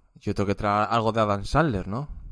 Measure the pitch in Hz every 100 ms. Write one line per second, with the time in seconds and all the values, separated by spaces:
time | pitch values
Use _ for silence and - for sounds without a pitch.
0 | _ - 104 98 98 98 104 104 101 117
1 | 110 113 104 101 - 135 160 98 92 117
2 | 147 - -